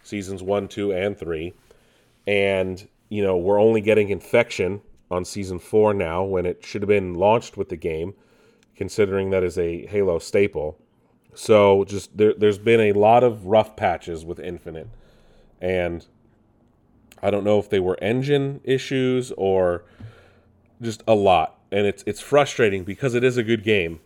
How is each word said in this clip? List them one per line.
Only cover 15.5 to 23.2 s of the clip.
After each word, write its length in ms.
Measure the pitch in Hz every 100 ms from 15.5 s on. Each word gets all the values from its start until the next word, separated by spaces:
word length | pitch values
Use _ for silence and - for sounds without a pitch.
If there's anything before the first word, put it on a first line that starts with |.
| _
And 460 | 90 92 87 82 _ _ _ _ _ _ _ _ _ _ _ _
I 80 | 98
don't 140 | 101
know 140 | 101 104
if 100 | -
they 120 | 101
were 180 | 92 90
engine 600 | 98 123 135 143 139 139
issues 680 | - 131 - 135 127 127 123 -
or 480 | 95 95 90 87 _ _ 110 - _ _ _ _ _ _
just 240 | 117 110 -
a 80 |
lot. 460 | 107 98 87 78 _ _
And 160 | 101 101
it's, 160 | 95 -
it's 140 | -
frustrating 600 | - 143 139 - 113 95
because 320 | 92 92 139
it 80 | 120